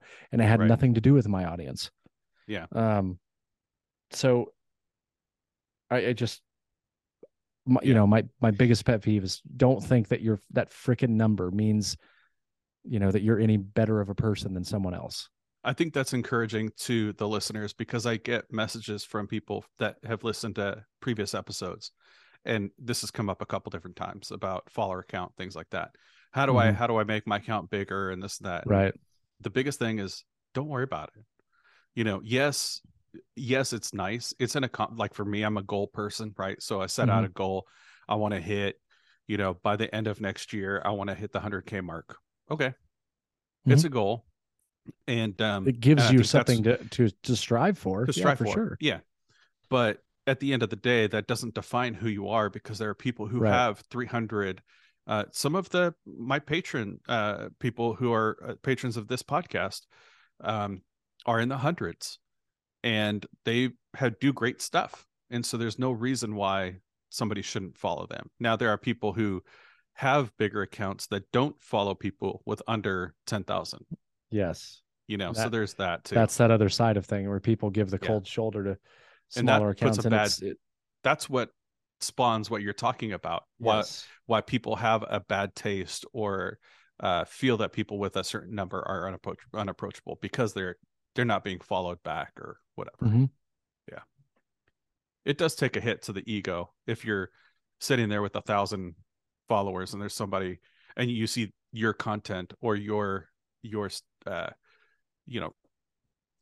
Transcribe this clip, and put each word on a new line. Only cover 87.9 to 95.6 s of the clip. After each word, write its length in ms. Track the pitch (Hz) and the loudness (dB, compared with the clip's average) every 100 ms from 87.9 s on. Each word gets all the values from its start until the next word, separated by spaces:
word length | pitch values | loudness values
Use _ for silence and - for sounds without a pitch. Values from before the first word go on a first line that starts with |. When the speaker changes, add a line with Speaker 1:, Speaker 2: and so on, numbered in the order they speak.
| 104 | -4
Speaker 2:
with 180 | 98 95 | -4 -4
a 60 | |
certain 300 | 95 107 92 | -4 -8 -8
number 260 | 104 90 92 - | -8 -6 -6 -6
are 200 | 95 95 | -6 -6
unapproach-, 360 | 92 98 95 - | -8 -10 -12 -10
unapproachable 680 | 107 98 - 104 - - 82 | -8 -6 -6 -10 -12 -14 -10
because 320 | 101 - 110 | -6 -2 -2
they're, 240 | 98 92 - _ _ _ - | -2 -8 -10 _ _ _ -2
they're 100 | 120 | 0
not 180 | 98 | 0
being 160 | 104 87 | -2 -8
followed 420 | - 95 90 87 | -4 -4 -4 -6
back 300 | 80 76 - - | -8 -6 -8 -12
or 200 | - - _ - | -18 -18 _ -14
whatever. 220 | - - | -14 -2
Speaker 1:
Mm-hmm. 220 | 117 113 135 - _ _ _ _ - | 2 4 4 0 _ _ _ _ -20
Speaker 2:
Yeah. 120 | - - _ _ _ _ _ _ _ _ _ _ _ 135 | -20 -20 _ _ _ _ _ _ _ _ _ _ _ -4
It 140 | 143 | 0
does 160 | 165 | 0
take 200 | - | 0